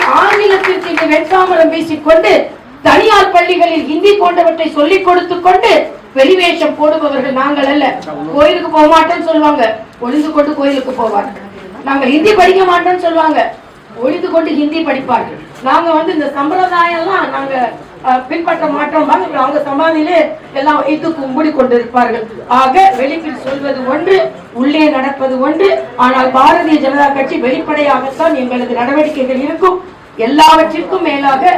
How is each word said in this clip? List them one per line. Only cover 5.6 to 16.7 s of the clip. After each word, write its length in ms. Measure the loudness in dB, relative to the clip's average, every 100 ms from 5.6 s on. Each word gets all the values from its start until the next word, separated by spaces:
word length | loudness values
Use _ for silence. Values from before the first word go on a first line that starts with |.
| 4 2 0 -8 -8
வெளிவேஷம் 640 | 2 4 4 2 0 -2 0
போடுபவர்கள் 600 | 0 2 0 -2 -2 -2
நாங்கள் 280 | -2 0 0
அல்ல. 120 | 0 0 -4 -8 -10 -6
கோயிலுக்கு 380 | 2 2 2 -2
போக 160 | 2 4
மாட்டோம்னு 420 | 4 2 -2 0
சொல்லுவாங்க, 340 | 2 2 2 0 -2 -12 -12
ஒளிந்து 300 | -4 -2 -2
கொண்டு 200 | 0 0
கோயிலுக்கு 380 | 0 -2 -2 -4
போவாங்க. 380 | -4 -2 -2 -4 -10 -18 -18 -18 -12
நாங்கள் 280 | -4 -2 0
ஹிந்தி 180 | 2 2
படிக்க 280 | 4 4 4
மாட்டோம்னு 400 | 4 2 0 0 0
சொல்லுவாங்க, 320 | 0 2 2 -2 -4 -18 -20 -20 -6
ஒளிந்து 260 | -4 -2 -2
கொண்டு 200 | -2 0
ஹிந்தி 300 | -2 -2 -2
படிப்பார்கள். 580 | -4 -4 -2 -4 -4 -12 -18 -10
நாங்க 260 | -2 -2 0
வந்து 200 | 0 -2
இந்த 160 | -2 -4
சம்பிரதாயம் 680 | -4 -4 -2 0